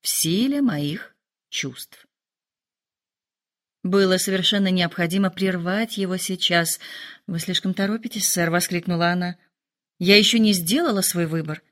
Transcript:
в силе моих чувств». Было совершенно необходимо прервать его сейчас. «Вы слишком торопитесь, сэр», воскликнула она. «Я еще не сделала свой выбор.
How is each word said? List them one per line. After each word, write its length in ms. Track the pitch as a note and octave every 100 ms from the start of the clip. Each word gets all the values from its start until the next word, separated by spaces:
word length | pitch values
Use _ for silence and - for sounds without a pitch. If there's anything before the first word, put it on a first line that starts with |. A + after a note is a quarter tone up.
в 60 | -
силе 540 | - D#3+ F#3+ C4 C#4+
моих 540 | C4 D3+ D3 F3 - _ _ _ _
чувств». 580 | - C#3 A#2+ - - _ _ _ _ _ _ _ _ _ _ _ _ _ _ _ _ _ _
Было 340 | F#3 G3 F#3+ F#3
совершенно 520 | G3 F#3+ F3+ G3+ F#3+
необходимо 600 | F#3 E3+ - E3+ F#3+ G3
прервать 680 | - F#3+ F3+ E3+ G3+ A3+ -
его 200 | F#3+ F#3
сейчас. 640 | - F#3 - E3+ E3 - - - - - -
«Вы 120 | E3
слишком 340 | E3+ F3 F#3+
торопитесь, 540 | F#3 G3 A3+ A3+ G#3+ F#3
сэр», 220 | F3+ E3+
воскликнула 600 | F3 F3 F3 F3 E3+ F3
она. 280 | F3+ F3 F3 _ _ _ _ _ _
«Я 180 | F3 G#3
еще 200 | G#3 A#3
не 160 | G#3+
сделала 480 | F#3+ E3+ C4+ E4+ G3+
свой 260 | F3+ F3 E3
выбор. 340 | E3 D#3 D3+ _